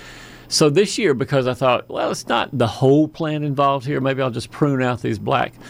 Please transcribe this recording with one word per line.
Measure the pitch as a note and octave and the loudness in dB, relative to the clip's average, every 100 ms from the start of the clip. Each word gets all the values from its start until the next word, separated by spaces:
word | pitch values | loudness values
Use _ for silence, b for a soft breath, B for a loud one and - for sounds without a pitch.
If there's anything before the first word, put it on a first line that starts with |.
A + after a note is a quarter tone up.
| B B B B - | B B B B -4
So | - D#3 | 2 4
this | D3 G3+ - | 4 0 0
year, | G3+ | 0
because | B2+ C3 C#3 B2+ | 0 0 0 0
I | |
thought, | B2 C3 A#2+ - | 0 2 0 -2
"Well, | - - | -6 -4
it's | F#3+ - | -6 -2
not | A#3 - | -2 -2
the | B2+ A2+ | 0 -2
whole | - C3 C#3+ D3+ | 2 4 4 2
plant | - D#3+ D3+ D3 | -2 -4 -2 -2
involved | C3+ C#3 C#3 B2 | 0 0 0 -4
here, | C#3+ | -2
maybe | C3 C3+ | -2 -2
I'll | C3 | -2
just | A2+ - | -4 -10
prune | - D3 C3+ | -2 0 2
out | B2+ A#2+ | 0 -2
these | A#2+ A2 | -4 -4
black | G#2+ C3 A#2+ - | -2 0 -2 -8